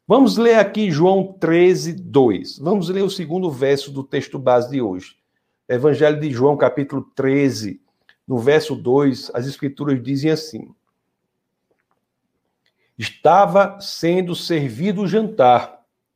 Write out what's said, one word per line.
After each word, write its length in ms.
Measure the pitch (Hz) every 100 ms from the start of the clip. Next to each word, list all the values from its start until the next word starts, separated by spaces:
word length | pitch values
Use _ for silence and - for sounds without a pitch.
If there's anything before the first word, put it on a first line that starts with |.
| -
Vamos 320 | 226 254 185
ler 180 | 233 226
aqui 360 | 196 214 208
João 420 | 147 180 196 190
treze, 600 | - 160 165 180 170 156
dois. 640 | 160 113 120 123 92 - -
Vamos 280 | 143 208 170
ler 140 | 190
o 60 | 196
segundo 400 | 190 156 175 185
verso 420 | 127 135 139 139
do 120 | 139
texto 340 | 135 143 135 147
base 320 | 127 123 120
de 120 | 139
hoje. 360 | 113 92 - _ _ _ _ _ -
Evangelho 520 | 123 147 139 151 151
de 120 | 151
João, 240 | 120 135 143
capítulo 460 | 127 135 139 139 - -
treze, 680 | 135 139 139 110 107 92 _ _ _ _ -
no 120 | 127
verso 380 | 117 151 151 127
dois, 560 | 113 135 143 120 -
as 140 | - 135
Escrituras 540 | - 139 139 147 135
dizem 300 | 117 139 151
assim: 420 | 156 156 113 - _ _ _ _ _ _ _ _ _ _ _ _ _ _ _ _ _ _ _ _ _ _ -
"Estava 840 | 110 - 147 180 202 185 190 196
sendo 520 | - - 165 180 175 170
servido 680 | - 165 139 110 190 190
o 60 | 190
jantar, 760 | 208 220 - 123 120 - - _ _ _